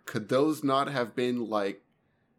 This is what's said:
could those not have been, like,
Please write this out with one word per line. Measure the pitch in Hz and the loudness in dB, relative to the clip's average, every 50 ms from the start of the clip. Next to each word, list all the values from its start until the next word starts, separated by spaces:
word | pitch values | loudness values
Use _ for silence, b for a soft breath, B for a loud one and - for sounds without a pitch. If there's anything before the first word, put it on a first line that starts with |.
| - | -12
could | - - 120 107 98 | -8 -6 -6 -2 0
those | 131 131 143 156 156 143 - | 2 4 4 2 2 0 0
not | 139 135 139 139 131 | 2 2 2 2 0
have | 143 131 123 107 - | -2 -2 -4 -4 -2
been, | - 123 123 123 120 117 104 | -2 -2 0 0 -2 -2 -2
like, | 110 104 101 98 98 - _ _ _ _ _ _ _ _ _ _ _ | 0 0 0 0 -4 -6 _ _ _ _ _ _ _ _ _ _ _